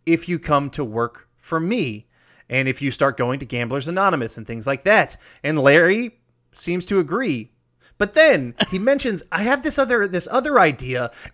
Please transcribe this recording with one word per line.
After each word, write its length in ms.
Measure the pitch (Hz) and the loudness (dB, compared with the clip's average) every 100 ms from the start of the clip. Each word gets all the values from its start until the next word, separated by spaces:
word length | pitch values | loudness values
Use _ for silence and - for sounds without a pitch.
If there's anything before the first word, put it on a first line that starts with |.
| - | 0
if 220 | 165 - | 0 0
you 100 | 175 | -6
come 300 | - 143 143 | 0 0 0
to 120 | - | -6
work 440 | 131 110 117 - _ _ | -6 -4 -4 -6 _ _
for 220 | - 165 | -6 -4
me. 480 | 170 240 139 104 - _ _ _ - | -2 -2 -2 -6 -14 _ _ _ -6
And 180 | 127 131 | -2 -2
if 140 | 127 | -2
you 80 | 139 | -4
start 260 | - 139 127 | 0 0 0
going 220 | 123 131 | -2 -4
to 60 | 131 | -6
Gamblers 420 | 123 117 139 135 | -6 -4 -4 -4
Anonymous 500 | 180 196 165 113 - | -2 0 0 -4 -8
and 100 | 110 | -12
things 180 | 117 110 | -8 -4
like 180 | 139 190 | -2 2
that." 320 | 214 151 - _ _ | 2 2 -4 _ _
And 160 | 143 156 | -4 2
Larry 580 | 139 151 175 208 240 - _ _ _ | 6 8 6 2 -2 -10 _ _ _
seems 320 | - - 180 175 | -12 -6 -4 0
to 120 | 196 | 0
agree. 520 | 156 190 254 131 110 _ _ _ _ - | 0 -2 -2 -4 -6 _ _ _ _ -4
But 160 | 208 | 0
then 420 | 302 311 208 123 - 208 | 4 6 4 0 -4 -4
he 100 | 185 | -2
<laughs> 120 | 220 | 0
mentions, 320 | 277 262 190 - | 0 -2 -6 -6
"I 120 | 165 | -4
have 180 | 214 277 | -2 -2
this 160 | 294 - | -2 -2
other, 300 | 254 240 202 | 0 0 0
this 200 | 180 170 | -4 -2
other 280 | 240 247 262 | -2 0 4
idea, 520 | 175 135 127 127 120 - - | 4 2 -6 -4 -6 -8 -6